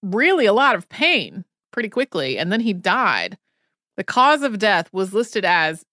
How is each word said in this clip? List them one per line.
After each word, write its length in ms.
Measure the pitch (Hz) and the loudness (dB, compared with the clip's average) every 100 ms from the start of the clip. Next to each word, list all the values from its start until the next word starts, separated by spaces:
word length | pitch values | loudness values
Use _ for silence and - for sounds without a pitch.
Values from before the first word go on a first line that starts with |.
really 440 | 196 214 339 359 214 | -6 0 2 4 4
a 40 | |
lot 240 | 220 269 190 | 4 2 0
of 140 | - | -6
pain 560 | - 330 285 110 185 - _ _ | -2 0 0 -4 -12 -18 _ _
pretty 160 | 247 220 | -8 -4
quickly, 500 | - - 165 131 110 | -4 -4 -4 -4 -4
and 140 | 175 | -2
then 80 | 220 | -2
he 140 | 226 | -2
died. 640 | 180 185 240 226 104 90 - _ _ _ _ _ - | -2 0 2 2 0 -4 -10 _ _ _ _ _ -12
The 80 | |
cause 380 | - 247 277 302 | -4 2 4 4
of 180 | 277 208 | 0 0
death 320 | 214 175 170 | 2 0 -2
was 220 | 190 190 | -6 -2
listed 320 | 208 233 220 180 | -2 -2 -2 0
as 400 | 175 160 160 _ | 2 0 -4 _